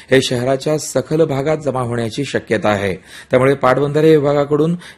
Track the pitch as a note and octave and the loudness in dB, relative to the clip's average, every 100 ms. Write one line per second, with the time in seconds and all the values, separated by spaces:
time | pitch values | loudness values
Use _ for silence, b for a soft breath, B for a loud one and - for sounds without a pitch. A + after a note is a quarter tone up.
0 | B C3 B2+ B2 B2+ C3+ D3+ D3+ - C3 | B 2 2 -2 -2 -2 -2 -4 -4 -6
1 | - D#3 D#3 C3+ C#3 D#3 D3 B2+ A#2+ A#2 | -2 0 0 0 -2 -2 -4 -4 -4 -4
2 | A2+ A#2+ C#3 A2 - G#2+ G#2 G#2 G2 E2 | -4 -6 -4 -4 -2 0 0 0 -2 -6
3 | B B B B2+ C3 C#3 B2+ C3+ C#3+ D3 | B B B 2 2 2 2 2 0 2
4 | D#3+ D#3 C#3+ D3 C#3+ D3 D#3+ F3 B | 4 4 4 0 0 0 0 -2 B